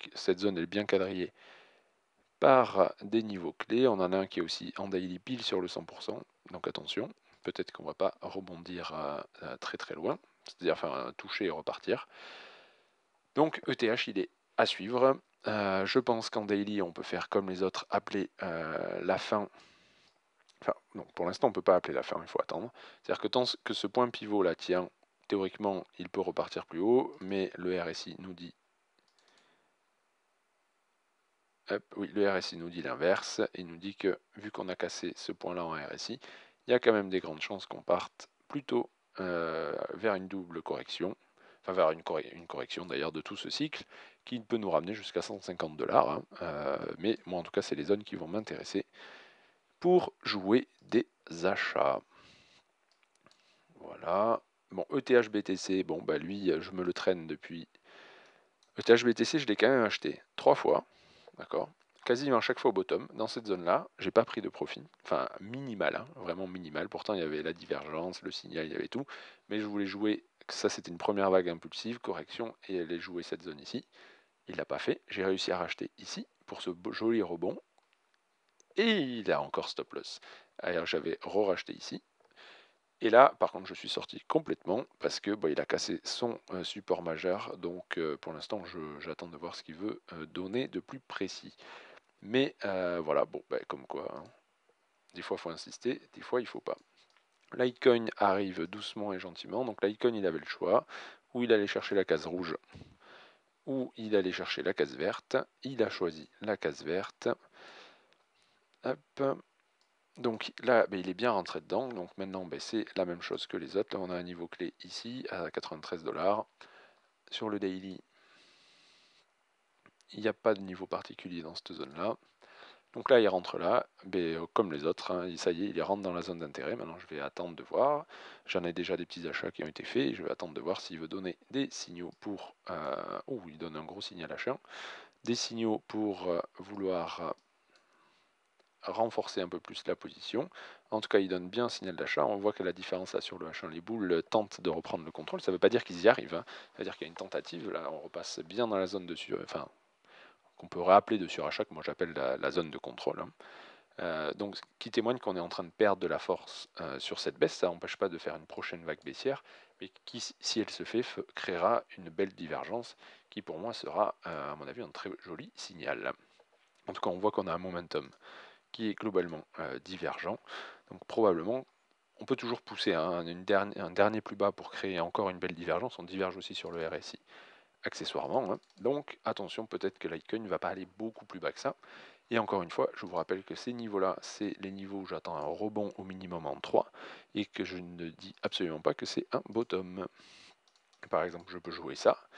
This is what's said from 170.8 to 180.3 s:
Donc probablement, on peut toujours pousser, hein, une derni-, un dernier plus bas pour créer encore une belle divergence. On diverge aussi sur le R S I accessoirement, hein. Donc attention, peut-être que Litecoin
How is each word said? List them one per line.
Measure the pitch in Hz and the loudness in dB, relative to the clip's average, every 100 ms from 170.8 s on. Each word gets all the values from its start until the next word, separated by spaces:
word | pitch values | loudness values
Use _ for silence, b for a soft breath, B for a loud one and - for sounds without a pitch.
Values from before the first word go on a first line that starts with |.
| _ | _
Donc | 92 - | -18 -4
probablement, | 117 107 82 90 131 - _ _ _ _ - | 4 6 6 0 -4 -6 _ _ _ _ -16
on | 110 | -2
peut | 131 | -2
toujours | 120 117 | 0 -4
pousser, | - 101 104 | -6 -2 2
hein, | 82 85 87 85 | 2 2 0 -4
une | 87 | -6
derni-, | 92 98 101 98 | 4 4 4 -4
un | 87 | -2
dernier | 90 104 107 | 6 6 4
plus | - 101 | -4 2
bas | 101 | 2
pour | - - | 2 -8
créer | - 95 90 | -6 -2 0
encore | 82 - 98 | 0 0 0
une | 90 | -2
belle | 90 85 | -4 -4
divergence. | 85 82 120 - | 0 0 -2 -6
On | |
diverge | 87 95 92 92 | -8 -2 -2 -2
aussi | - | -8
sur | 95 85 | -8 -6
le | 85 80 | -4 -4
R | |
S | 80 - | -4 -8
I | - B B B B B _ | -14 B B B B B _
accessoirement, | - - - - 69 117 101 | -10 -6 -4 -4 0 0 0
hein. | - - - | -4 -6 -4
Donc | 107 147 - - 110 | -2 -2 -4 -8 -6
attention, | 107 92 - 113 | -4 -6 -8 -6
peut-être | 95 95 - | -2 -2 -4
que | 85 | -6
Litecoin | 82 - | -6 -4